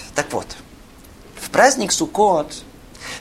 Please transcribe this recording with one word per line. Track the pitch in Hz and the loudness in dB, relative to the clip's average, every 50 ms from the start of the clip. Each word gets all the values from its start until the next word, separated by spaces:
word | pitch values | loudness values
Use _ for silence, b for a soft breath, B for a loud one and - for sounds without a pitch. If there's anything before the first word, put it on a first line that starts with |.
| - - - | -12 -6 -2
Так | - 147 - 127 | -2 0 0 0
вот, | 104 90 - - - - - - - - - - - - - - - - - - - | -4 -4 -6 -12 -16 -18 -20 -20 -20 -20 -20 -20 -20 -20 -20 -20 -20 -20 -18 -14 -12
в | - - | -8 -4
праздник | - 156 220 269 262 262 208 180 - | 0 4 4 4 4 4 0 0 0
Суккот | - 165 147 - 196 214 202 180 156 147 - - - - - - - - - - B B B B B | 0 0 0 2 4 4 6 6 4 0 -2 -8 -14 -14 -16 -20 -20 -20 -20 -18 B B B B B